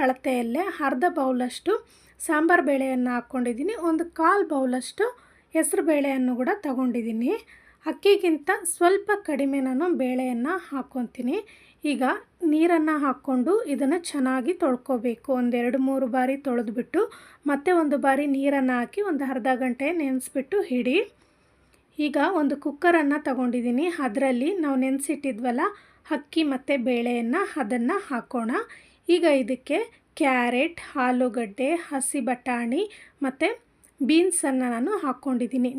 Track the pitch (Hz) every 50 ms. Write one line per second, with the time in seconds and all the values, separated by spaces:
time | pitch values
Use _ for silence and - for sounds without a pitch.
0 | 285 254 254 254 - 294 254 247 240 233 233 302 381 392 330 - 294 269 294 254
1 | 302 349 349 330 269 262 254 247 254 247 - - - 339 440 453 - _ - _
2 | _ _ _ _ - - 320 302 320 339 349 349 269 294 277 262 269 262 262 247
3 | 247 247 247 240 240 - - 254 247 240 233 220 285 392 466 427 339 330 320 320
4 | 339 339 - - 320 339 392 415 392 311 311 269 262 254 247 254 254 - - -
5 | 415 494 494 - - _ _ _ _ _ - 320 311 320 - 381 294 330 302 285
6 | 277 277 269 262 254 254 247 226 254 - 415 403 - 294 254 254 254 247 233 247
7 | 220 233 220 226 240 277 427 466 - - - - - - _ _ - 311 330 -
8 | - 403 403 403 392 349 320 285 - - 392 453 381 302 - - 349 349 392 392
9 | 403 - 415 403 403 - 294 240 277 269 277 277 262 262 254 254 339 370 330 233
10 | 262 247 254 254 262 254 247 233 240 302 370 359 339 - 277 269 - - - 262
11 | 240 220 - - 247 247 320 427 427 - - - - - _ _ - 294 277 220
12 | 254 262 359 415 - _ _ _ 349 311 302 311 330 339 349 330 311 311 311 294
13 | 285 277 254 - - - 262 254 240 311 392 453 480 294 277 226 277 262 330 359
14 | 349 - - 285 254 262 262 262 220 311 370 349 339 277 254 240 - - 262 233
15 | 214 247 226 233 - - 262 254 247 240 240 240 240 247 254 262 269 269 269 269
16 | 269 240 233 262 254 254 277 277 - 277 240 233 220 226 202 240 - - - 339
17 | 453 480 - - - - - - _ 285 285 285 285 359 359 339 320 285 285 262
18 | 226 269 269 269 294 294 269 269 269 285 285 277 262 254 254 247 240 233 - 403
19 | 415 392 311 269 277 262 262 254 214 262 254 247 262 254 240 - 277 302 359 339
20 | 294 269 262 262 - - - 277 269 - - 415 - - 254 247 220 247 269 381
21 | 494 - - _ _ _ _ _ _ _ _ _ _ _ _ _ _ _ _ -
22 | 294 294 294 294 285 339 392 330 294 269 269 285 - 302 269 - 349 349 339 330
23 | 294 277 285 302 - 302 254 262 254 240 226 247 233 247 240 254 330 359 339 330
24 | 285 247 202 277 262 269 254 240 269 330 403 370 302 285 269 254 262 269 269 269
25 | 277 - 302 285 - 269 233 208 247 247 233 254 339 415 403 - - - _ _
26 | _ - 311 277 - _ - 320 320 285 269 262 - - 285 269 226 254 247 233
27 | 233 240 240 240 233 226 262 370 392 - - 302 247 202 247 240 233 254 381 392
28 | - - 277 233 - - - 247 226 220 269 392 480 - - - - - _ _
29 | _ - 349 349 330 320 285 277 247 202 262 - - - 285 370 466 - - _
30 | _ _ _ - 311 269 262 247 240 240 247 247 294 330 339 - - - - 294
31 | 277 254 254 247 254 254 208 262 233 202 196 - 254 277 339 339 339 - 285 269
32 | 254 - - 285 233 262 247 247 - 269 247 240 240 233 254 339 427 415 - -
33 | - - _ _ 277 262 262 - 320 381 480 - _ _ _ _ _ _ _ _
34 | 285 226 311 330 349 381 349 - - 277 262 262 254 247 233 233 254 370 427 370
35 | 320 269 254 - - 285 254 233 247 240 262 254 247 247 269